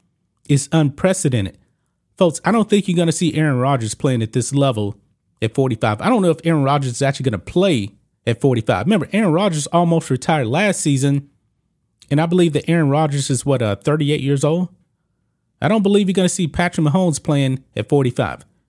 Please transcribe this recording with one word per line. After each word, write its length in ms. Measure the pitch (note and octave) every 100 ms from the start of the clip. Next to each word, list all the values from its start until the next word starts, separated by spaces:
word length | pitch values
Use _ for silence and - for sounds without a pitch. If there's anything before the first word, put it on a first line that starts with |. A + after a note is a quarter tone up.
| _ _ _ _ -
is 200 | C#3+ -
unprecedented. 880 | E3 D3 - F#3 F#3+ D3 B2 F#2+ - _ _ _ _ _ -
Folks, 240 | F3+ -
I 80 | F3+
don't 180 | A3+ G#3
think 160 | G#3 F#3
you're 100 | F3
gonna 140 | E3
see 240 | D#3 E3+
Aaron 240 | D3+ D#3 B2+
Rodgers 380 | C3 C#3 A2 -
playing 260 | C#3 B2
at 100 | A2+
this 220 | B2+ A#2
level 420 | C#3 C#3 A2 G#2 - _ _ _ _
at 120 | A2
forty-five. 460 | - C3 A2+ A2+ G#2+
I 80 | G3+
don't 140 | A#3+
know 80 | F3+
if 80 | D#3
Aaron 180 | E3 D#3+
Rodgers 300 | C3+ C#3+ C3
is 100 | A#2+
actually 220 | C#3 C3+
gonna 140 | C3+ G#2
play 520 | - F3 G3 C3+ G2 - _ _
at 160 | - A2+
forty-five. 460 | C#3 A#2 - G2 B2+
Remember, 220 | G#3 -
Aaron 200 | G3 G#3
Rodgers 340 | D#3 G#3 D#3 C#3+
almost 440 | E3+ F3 E3 -
retired 360 | C3 - D#3 A2+
last 340 | C#3+ G#3 F3
season, 480 | D#3 C#3 C#3 C#3+ C#3 _ _ _ _ _ _ _ -
and 120 | C#3+
I 60 | E3
believe 260 | F3+ E3+
that 180 | C#3+ -
Aaron 180 | E3+ D3
Rodgers 420 | C#3+ D#3 C#3+ C3+
is, 140 | B2+
what, 180 | C#3 C3
uh, 120 | A2
thirty-eight 460 | G2+ - D3+ C#3+ D3
years 240 | C3+ C#3+
old? 240 | D3 E3+ F3+ _ _ _ _ _ _ _ _ _
I 60 | D3
don't 160 | A3
believe 240 | G3+ G3+ G3
you're 80 |
gonna 140 | F#3+ F3+
see 180 | - E3
Patrick 400 | - F3 - D#3
Mahomes 340 | F#3+ F#3 D3
playing 440 | - C#3+ C3+ C3 -
at 140 | - G#2
forty-five. 580 | C#3+ C3 A#2+ G#2 B1+ - _